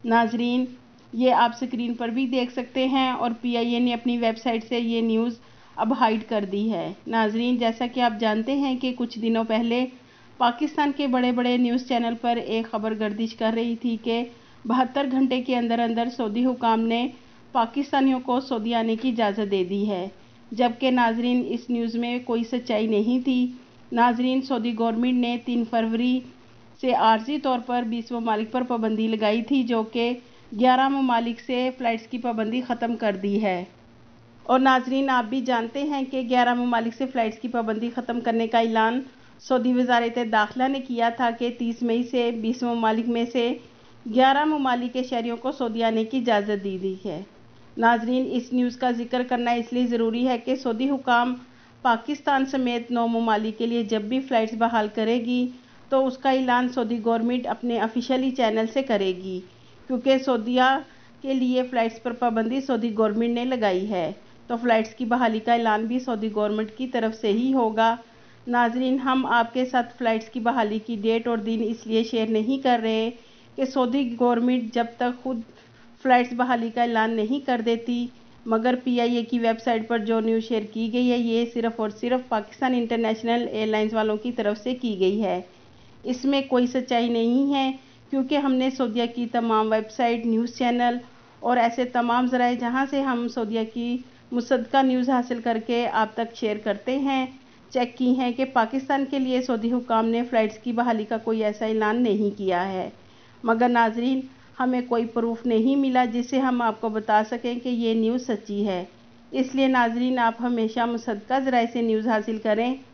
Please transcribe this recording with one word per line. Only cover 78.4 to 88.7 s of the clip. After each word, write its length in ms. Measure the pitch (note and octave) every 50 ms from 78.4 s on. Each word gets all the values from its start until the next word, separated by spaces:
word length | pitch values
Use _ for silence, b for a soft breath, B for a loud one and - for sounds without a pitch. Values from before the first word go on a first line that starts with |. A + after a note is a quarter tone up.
| -
मगर 300 | A3+ A3+ A3 A3+ B3+ B3
पीआईए 460 | B3 B3+ C4 B3 A#3+ A#3+ A#3 A#3+ A#3+
की 160 | A3+ A3+ B3+ A#3+
website 480 | A3+ A3+ A3+ A3+ - C4 A#3 A3 A3 -
पर 120 | A#3+ A3+
जो 180 | G#3 A3 A3+ A3+
news 240 | G#3+ A3+ A3+ A3+ A3
share 200 | - A#3+ A3 G#3
की 220 | G#3 - A3+ A3+ A3
गई 200 | A3 B3 B3 B3
है, 100 | A#3+ B3
ये 260 | A#3 A#3 A3+ A3+ A#3+
सिर्फ़ 340 | A#3 - B3 A3+ A#3 A3+ A3+
और 80 | G#3+ G#3+
सिर्फ 320 | G#3 - - A#3+ B3 B3+ B3+ -
पाकिस्तान 440 | A#3 G#3+ G#3 - - - C#4 B3+ B3+
international 680 | B3 A#3 A3+ A#3 A#3 A#3 A3 A3 A3 A3+ A#3 A#3 A#3+
airlines 500 | A#3+ - - G#3+ A3 G#3+ G#3+ G#3+ G#3+ A3 A3+
वालों 220 | A3 G#3+ G#3+ G#3+
की 160 | G#3 G#3+ B3
तरफ 240 | A#3+ - G#3+ G#3 G#3+ G#3+
से 160 | - B3 B3+
की 200 | B3 B3+ A#3 G#3
गई 220 | F3+ F#3+ F#3 G#3 G#3+
है। 260 | A3 F#3 F3+ F3+ F3+ B B B B B B B B B B B -
इसमें 420 | - B3 B3+ - C4+ C#4 C#4 C4+ C4+
कोई 180 | C4+ B3 B3 B3
सच्चाई 400 | B3+ C4 B3+ - B3+ A#3 A#3 A#3
नहीं 420 | A#3 A#3 A3+ A#3 A#3+ C4 C#4 C#4
है, 200 | C#4+ C4+ C4+ C4 C4 B B B B B B -
क्योंकि 240 | C#4 C4+ C4 C4 D4+
हमने 340 | C#4+ C#4+ C4+ B3+ B3+ B3+ C4